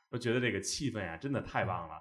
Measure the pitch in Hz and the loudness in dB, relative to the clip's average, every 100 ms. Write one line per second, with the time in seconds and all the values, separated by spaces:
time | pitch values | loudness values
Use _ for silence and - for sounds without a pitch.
0 | _ 120 120 123 123 98 95 - 139 107 | _ -2 2 4 4 2 0 -2 0 -2
1 | 90 82 139 123 87 123 95 90 80 78 | -4 -4 -2 -2 0 0 2 0 -4 -10